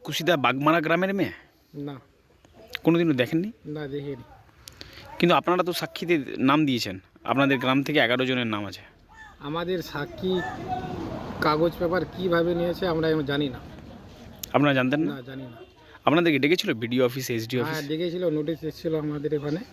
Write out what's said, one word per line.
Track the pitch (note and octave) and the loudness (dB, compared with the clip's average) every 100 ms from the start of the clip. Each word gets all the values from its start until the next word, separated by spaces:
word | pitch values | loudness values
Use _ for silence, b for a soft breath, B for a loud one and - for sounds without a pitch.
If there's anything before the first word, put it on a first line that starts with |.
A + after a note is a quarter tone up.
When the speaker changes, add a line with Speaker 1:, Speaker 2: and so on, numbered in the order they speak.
Speaker 1:
কুশিদা | - D3 D#3+ D#3+ | -6 0 2 4
বাগমারা | B2 C3 D3 E3 D#3 | 4 4 4 4 4
গ্রামের | E3+ F#3+ G3 | 2 2 0
মেয়ে? | B2+ - - _ _ D3 C#3+ | -2 -4 -20 _ _ -12 -12
Speaker 2:
না। | C3+ _ _ _ _ _ - - - | -12 _ _ _ _ _ -20 -18 -2
Speaker 1:
কোনোদিনও | - E3+ E3+ C3 | 2 2 2 2
দেখেননি? | A#2+ D#3+ G3+ - D3+ | 0 0 -2 -10 -12
Speaker 2:
না, | D3+ D3 | -10 -8
দেখিনি। | C#3+ C#3+ C3 - - - _ B B B B B - | -8 -10 -12 -14 -20 -20 _ B B B B B 2
Speaker 1:
কিন্তু | F3 D#3 | 6 6
আপনারা | - F3+ F3+ | 4 2 2
তো | |
সাক্ষীতে | E3+ D#3+ - E3+ E3 B2 G#2 C3 | -2 -6 -8 0 0 0 2 4
নাম | D3+ D3 | 6 4
দিয়েছেন, | B2 G#2 F#2 _ _ - | 0 -2 -8 _ _ -2
আপনাদের | B2 C#3 C3+ | 2 4 4
গ্রাম | B2 C3+ C#3 | 2 2 2
থেকে | D3 A#2 | 2 4
এগারো | B2 C3 | 2 2
জনের | B2+ A#2 | 0 0
নাম | G#2 G2 | -2 -6
আছে। | F2+ - _ _ - - - C#3+ | -10 -18 _ _ -20 -20 -14 -8
Speaker 2:
আমাদের | D#3+ F3 F#3 D#3 | -6 -4 -4 -4
সাক্ষী | D3 D3 - F#3 F#3 - - - F#4 - - - - - - | -8 -8 -6 -2 -2 -4 -8 -6 -6 -6 -8 -8 -8 -10 0
কাগজ | D#3+ D3+ E3+ - | 2 4 2 0
পেপার | F3 F3+ | 0 0
কিভাবে | D3+ - F#3 E3+ E3+ | -2 -4 0 2 2
নিয়েছে | E3+ F3 E3+ F#3 | 0 -2 -2 -2
আমরা | D#3+ D#3+ | 0 0
এখন | D#3 C#3 | 0 0
জানি | C#3+ C#3+ | -2 -2
না। | A#2+ - - - - - - - - - | -6 -16 -18 -18 -20 -20 -20 -20 -16 -2
Speaker 1:
আপনারা | B2+ C#3+ C3 | 2 4 4
জানতেন | B2+ D3 | 2 0
না? | D3+ | -2
Speaker 2:
না, | C#3 B2+ | -4 -12
জানি | C3 | -14
না। | B2+ A#2+ - - B B | -14 -16 -20 -20 B B
Speaker 1:
আপনাদেরকে | - D#3 E3+ C#3+ | 2 4 4 4
ডেকেছিল | C#3+ F3+ G#3 A#2 | 4 2 0 -2
বিডিও | A#2 B2 B2 | 0 2 2
অফিসে, | C3 B2+ | 0 -4
এসডিও | A#2 A2+ B2+ | -4 -2 -2
Speaker 2:
হ্যাঁ, | D3+ | -2
Speaker 1:
অফিসে? | D#3 C#3+ | -4 -4
Speaker 2:
ডেকেছিল, | D#3+ F3 F3 F3+ D3+ | -4 -4 -2 -2 0
নোটিশ | D3+ D#3 D#3 | -2 -4 -6
এসেছিল | - E3+ D#3+ | -6 -4 -2
আমাদের | D3+ D3 D3 D3+ | -2 -4 -2 -2
এখানে | D3 D#3+ B3 | -2 -4 -6